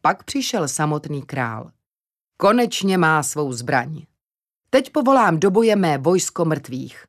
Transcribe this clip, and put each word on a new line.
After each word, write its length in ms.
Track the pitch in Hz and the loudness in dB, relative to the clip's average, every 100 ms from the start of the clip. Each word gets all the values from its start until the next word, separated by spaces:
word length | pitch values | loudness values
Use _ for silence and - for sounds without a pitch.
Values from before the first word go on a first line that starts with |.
Pak 220 | - 196 | 0 -2
přišel 440 | - 277 247 220 147 | -6 -6 -4 -4 -4
samotný 540 | - 151 151 151 147 | -2 -2 -2 -6 -10
král. 480 | 131 135 117 110 - _ _ _ _ _ _ _ | -8 -6 -6 -8 -14 _ _ _ _ _ _ _
„Konečně 600 | 196 233 240 - 196 185 | 2 4 0 -2 0 2
má 260 | 160 156 | 2 2
svou 300 | 143 151 143 | -2 -4 -4
zbraň. 480 | 120 123 131 127 151 - _ _ _ _ _ _ | -6 -2 -2 -2 -12 -16 _ _ _ _ _ _
Teď 200 | 254 262 | 0 0
povolám 500 | 311 254 269 208 160 | -2 2 4 4 2
do 120 | 196 | 2
boje 240 | 196 226 208 | 4 2 2
mé 220 | 175 139 | 2 2
vojsko 480 | 139 185 - - 165 | 2 0 0 -2 -2
mrtvých. 580 | 147 127 127 131 - | -2 -6 -12 -12 -16